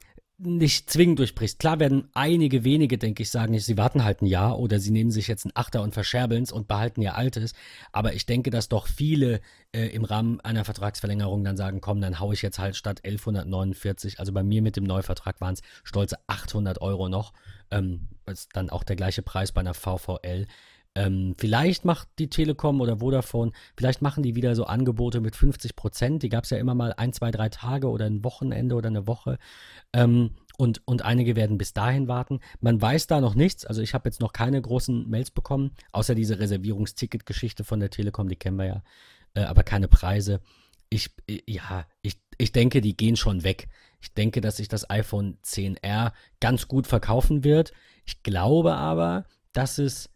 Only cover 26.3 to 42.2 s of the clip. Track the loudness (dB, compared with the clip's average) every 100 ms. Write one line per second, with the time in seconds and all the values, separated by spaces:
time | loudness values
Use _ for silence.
26.3 | -2 -2 -2 0 0 0 -2 -4 -2 -2
27.3 | 0 -2 -4 -4 -2 -2 0 0 -2 -4
28.3 | -4 -4 -2 0 0 0 -2 -2 -4 -4
29.3 | -8 -10 -20 -20 -20 -2 4 6 6 4
30.3 | -2 _ 0 0 0 -2 -2 2 2 2
31.3 | 2 2 0 -2 -2 0 0 0 -4 -4
32.3 | -6 -8 -2 2 4 4 2 2 2 4
33.3 | 4 4 2 -6 -4 -2 -2 -2 -4 -4
34.3 | -2 0 0 0 -2 0 -2 -2 -4 -4
35.3 | -4 -2 -2 -2 -6 -8 -2 0 2 0
36.3 | 0 0 -2 -2 -4 -4 -4 -6 -6 -6
37.3 | -6 -6 -6 -4 -2 -2 -2 -4 -2 -4
38.3 | -4 -4 -2 -2 -4 -10 -20 -20 _ _
39.3 | -4 2 4 4 4 8 8 8 0 0
40.3 | -2 -6 _ _ _ -6 -4 -4 -12 -10
41.3 | -10 -8 -8 -6 -8 -8 _ -10 -10